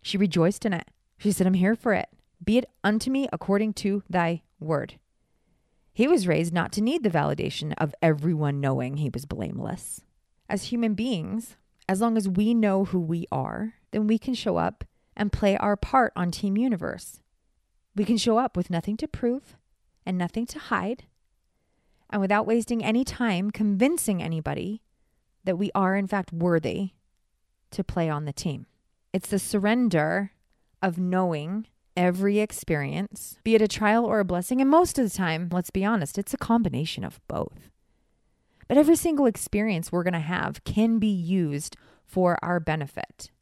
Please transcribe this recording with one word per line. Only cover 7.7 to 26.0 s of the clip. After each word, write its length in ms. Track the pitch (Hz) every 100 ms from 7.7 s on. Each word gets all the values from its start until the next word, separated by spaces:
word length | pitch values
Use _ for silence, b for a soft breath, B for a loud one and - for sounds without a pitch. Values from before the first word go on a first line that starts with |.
| -
of 160 | 151 -
everyone 580 | 165 147 160 156 147 143
knowing 380 | 139 131 127 143
he 120 | 143
was 120 | - -
blameless. 760 | - 95 - 110 - - - _ _ _ _ -
As 160 | 202 -
human 280 | 240 226
beings, 640 | 202 240 196 165 214 226 - _ _ -
as 140 | 190
long 160 | 233 220
as 120 | 196
we 240 | 185 214
know 320 | 233 214 190 196
who 140 | 180
we 280 | 160 170 -
are, 440 | 139 127 57 220 - _
then 160 | 208 214
we 100 | 220
can 160 | -
show 240 | 247 214 170
up 260 | 170 - - _ _ -
and 160 | 208
play 260 | - 202 196
our 180 | 208 202
part 380 | - 269 240 -
on 160 | 175
Team 260 | 170 202 202
Universe. 600 | 254 190 - - - - _ _ _ _ _ _ _ 196
We 100 | 202
can 120 | 226
show 200 | 240 220
up 180 | 262 180
with 140 | 175
nothing 280 | 170 190 220
to 100 | 311
prove 500 | - 233 254 _ - _ _ _ _ -
and 120 | 180
nothing 280 | 175 220 240
to 120 | 302
hide, 460 | - 202 185 262 - _ _ _ _ _ _ _ _ _ _
and 120 | 208
without 260 | 196 208 -
wasting 360 | 233 220 233
any 200 | 220 226
time 480 | 262 - 233 180 202
convincing 720 | - 214 190 254 339 - 185
anybody 580 | 165 160 156 147 185 220 _ _ _ _ _ _
that 140 | 185 175
we 140 | 202 -
are, 200 | 190
in 120 | 196